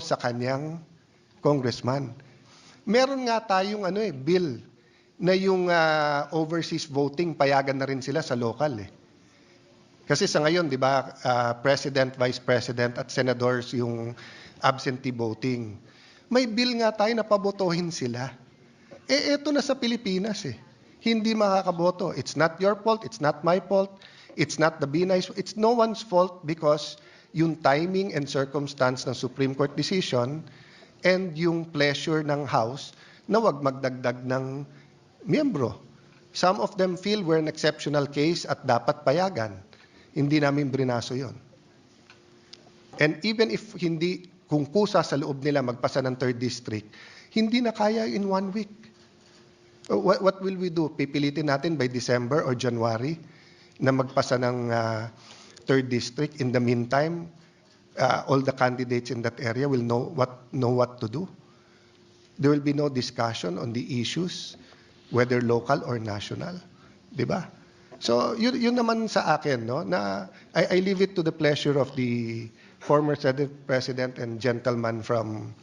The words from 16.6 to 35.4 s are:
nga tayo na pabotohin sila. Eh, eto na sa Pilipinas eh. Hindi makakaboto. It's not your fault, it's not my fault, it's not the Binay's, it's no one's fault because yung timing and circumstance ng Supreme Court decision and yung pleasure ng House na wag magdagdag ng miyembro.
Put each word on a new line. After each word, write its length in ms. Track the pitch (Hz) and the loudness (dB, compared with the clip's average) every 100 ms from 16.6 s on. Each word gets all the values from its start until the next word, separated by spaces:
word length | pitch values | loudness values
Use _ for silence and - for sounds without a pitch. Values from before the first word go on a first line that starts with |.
| 247 233 | 0 2
nga 160 | 220 220 | 0 2
tayo 160 | 208 233 | 2 0
na 80 | 214 | 2
pabotohin 640 | 208 196 202 185 170 175 | 0 0 0 0 0 -2
sila. 400 | 160 127 117 131 - - _ - - _ - - | -4 -6 -4 -8 -12 -20 _ -20 -20 _ -16 -2
Eh, 240 | 277 294 285 | 0 2 0
eto 160 | 294 | 2
na 80 | 285 | 0
sa 160 | - 269 | 0 0
Pilipinas 720 | 233 233 208 185 214 202 143 | 0 -2 -2 -2 -2 -4 -8
eh. 80 | 110 - - - - | -10 -16 -20 -20 -6
Hindi 320 | 226 226 214 220 | 0 0 2 2
makakaboto. 800 | 202 190 180 170 175 175 185 - | 4 4 2 2 2 2 -2 -4
It's 240 | - - | -4 2
not 160 | 165 165 | 2 4
your 160 | 190 208 | 0 2
fault, 240 | 220 214 | 0 -2
it's 160 | - - | -4 -2
not 240 | 147 147 | 0 2
my 160 | 170 190 | 2 2
fault, 400 | 185 196 196 - - - - - | 2 2 2 -4 -20 -20 -12 -2
it's 160 | 147 - | -2 2
not 240 | 156 160 | 2 2
the 80 | 139 | 0
Binay's, 400 | 151 185 185 185 220 | 2 2 2 0 -6
it's 240 | 185 214 | -8 0
no 160 | 220 240 | 2 4
one's 240 | 226 208 | 2 0
fault 480 | - 180 185 180 151 | 0 2 2 0 -6
because 480 | 160 151 151 - - - - _ | 0 2 2 0 -12 -20 -20 _
yung 240 | 160 165 156 | 0 0 2
timing 560 | 139 143 175 190 196 160 | 4 4 2 0 -2 -2
and 80 | 143 | -2
circumstance 800 | 143 139 147 143 - 127 131 143 | -2 -2 -2 -4 0 0 0 -4
ng 80 | |
Supreme 400 | 120 120 - 135 | -4 -6 -2 -2
Court 200 | 135 139 147 | 0 -2 -2
decision 640 | 147 190 - 127 120 156 - - - - - - 180 | -2 -2 0 0 0 -4 -12 -20 -20 -20 -20 -2 2
and 320 | 185 185 151 | 2 0 -2
yung 280 | 170 165 165 | 0 0 -2
pleasure 560 | 156 143 143 - 156 147 | 0 2 2 0 -2 0
ng 200 | 143 135 | -2 0
House 480 | 139 113 143 - - - - - | 0 0 -4 -12 -18 -20 -16 -2
na 80 | 214 | 2
wag 240 | 214 143 | 2 2
magdagdag 640 | 139 131 131 127 123 123 127 | 0 -2 -4 -2 -4 -4 -2
ng 400 | 131 131 135 143 - - - _ _ 214 | -2 -4 -8 -10 -16 -20 -20 _ _ 0
miyembro. 480 | 214 | 2